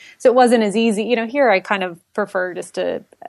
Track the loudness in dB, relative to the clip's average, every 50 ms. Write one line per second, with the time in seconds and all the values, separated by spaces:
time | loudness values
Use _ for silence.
0 | -20 -20 -14 _ 2 2 4 6 4 4 4 2 2 0 0 0 0 0 0 0
1 | -2 -2 -2 -2 -2 -4 -2 0 2 2 2 0 0 -2 -4 -4 -4 -6 -10 -12
2 | _ _ -6 -6 -6 -4 -4 -4 -4 -4 -6 -10 -12 -10 -6 -6 -4 -4 -4 -6
3 | -8 _ _ _ -20